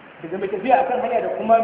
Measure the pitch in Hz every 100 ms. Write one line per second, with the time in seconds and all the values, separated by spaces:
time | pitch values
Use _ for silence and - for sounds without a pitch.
0 | - - 165 190 196 202 220 247 - 247
1 | 247 226 185 - 220 226